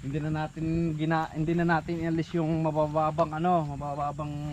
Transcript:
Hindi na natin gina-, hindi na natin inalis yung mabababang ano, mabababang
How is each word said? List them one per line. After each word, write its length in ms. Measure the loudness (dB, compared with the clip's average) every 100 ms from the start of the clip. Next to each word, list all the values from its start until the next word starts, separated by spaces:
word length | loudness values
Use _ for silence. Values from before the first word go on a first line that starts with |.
Hindi 140 | -6 -4
na 120 | -2
natin 340 | -2 -4 -4 -2 0 0 0
gina-, 320 | 2 2 0
hindi 220 | -2 0 2
na 100 | 4
natin 360 | 2 0 -2
inalis 320 | 0 0 0 0
yung 280 | 0 2
mabababang 720 | 2 2 2 2 2 2 0 2
ano, 320 | 2 2 0
mabababang 640 | -6 -6 -4 -4 -4 -6 -6 -6